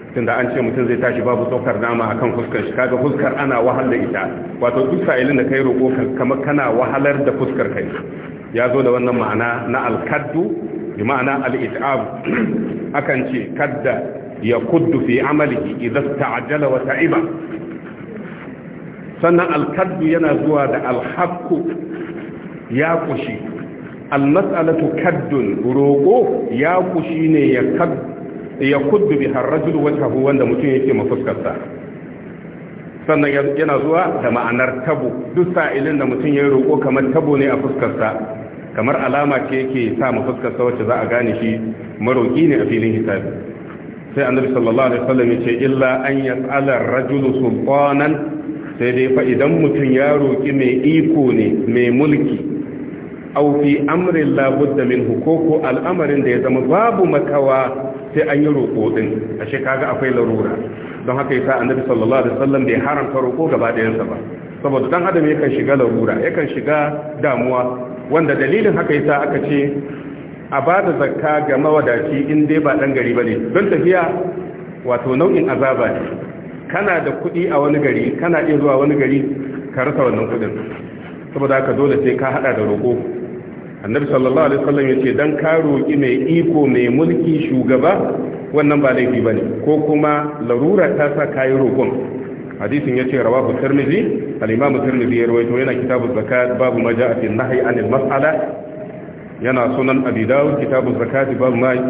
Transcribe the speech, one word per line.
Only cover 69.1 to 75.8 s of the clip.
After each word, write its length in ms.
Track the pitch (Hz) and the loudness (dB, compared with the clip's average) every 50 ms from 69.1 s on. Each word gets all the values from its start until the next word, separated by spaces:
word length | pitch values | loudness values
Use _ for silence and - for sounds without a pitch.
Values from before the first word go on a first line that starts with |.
| 147 143 151 151 | 2 2 2 0
aka 120 | 160 135 135 | -2 -2 0
ce 160 | 143 147 139 139 139 143 143 139 - - - - - - - - - - - - - | 0 0 0 0 0 -2 -4 -6 -8 -10 -12 -12 -14 -14 -14 -14 -16 -16 -16 -12 -4
a 100 | - 135 | -2 0
ba 200 | 131 165 175 196 | 2 2 2 2
da 100 | 196 175 156 - | 2 2 0 0
zakka 500 | 143 131 131 143 139 156 151 151 147 - | 0 -2 -2 -2 -2 0 0 0 0 0
ga 100 | 135 131 | 0 2
mawadaci 720 | 147 156 151 151 135 131 - - 151 156 139 139 139 139 | 2 4 4 4 4 2 0 0 0 -2 -2 -2 0 2
in 160 | 151 151 151 147 | 2 2 4 4
dai 120 | 156 156 | 2 2
ba 160 | 147 156 165 151 | 2 2 2 2
ɗan 140 | 135 135 135 | 0 0 0
gari 180 | 131 120 120 117 | 0 0 0 0
bane. 380 | 120 120 113 107 - 113 110 - | 0 0 0 0 -2 -2 0 0
Don 140 | 180 202 196 | 0 2 2
tafiya 340 | 180 151 - 175 185 180 170 165 - - - - - - - - - - - - - - - | 2 2 4 4 4 4 2 0 -2 -4 -4 -6 -6 -8 -10 -10 -12 -12 -14 -14 -14 -10 -2
wato 300 | 123 123 120 - 131 131 | -2 -2 0 0 0 2
nau'in 340 | 135 165 190 - 160 - - | 2 4 4 4 2 2 2
azaba 380 | - - 139 131 131 117 | 0 2 2 2 2 2